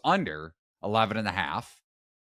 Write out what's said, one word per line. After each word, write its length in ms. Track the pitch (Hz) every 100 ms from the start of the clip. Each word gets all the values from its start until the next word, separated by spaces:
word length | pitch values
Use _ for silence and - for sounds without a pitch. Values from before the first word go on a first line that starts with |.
under 520 | 143 196 120 76 80 - _ _
eleven 340 | 101 110 110 107
and 100 | 104
a 40 |
half. 480 | 90 76 95 - - _ _ _ _